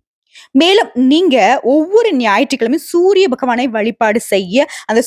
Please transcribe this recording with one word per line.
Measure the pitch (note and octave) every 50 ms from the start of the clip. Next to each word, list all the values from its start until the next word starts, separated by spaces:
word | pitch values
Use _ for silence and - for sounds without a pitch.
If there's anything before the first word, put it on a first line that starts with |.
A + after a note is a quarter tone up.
| _ _ _ _ _ _ _ - - _ - C4
மேலும் | D#4+ F4 G4 G#4+ - - - B3 B3+ B3+
நீங்க | C#4+ D#4+ F#4+ F4+ C4 B3 F#3+ G3+ B3 C#4+ - A3+
ஒவ்வொரு | C4+ D#4 D#4 F4 G4 A4 A#4 A4 F4 B3+
ஞாயிற்றுக்கிழமையும் | A#3+ G#3+ G3 G#3+ C#4 C#4 C#4 B3 A#3+ A3 C4 E4 - -
சூரிய | - E4+ F4 F#4+ G4+ F#4+ F#4+ F4
பகவானை | B3 - - B3 A#3 A#3 B3+ C#4 A3
வழிபாடு | A3 G#3 A3+ A3+ - A#3 G#3+ G#3 A#3 - -
செய்ய, | - F#3+ G3 F3+ F#3 B3+ D4+ D#4 - - - -
அந்த | A3 A3+ A#3+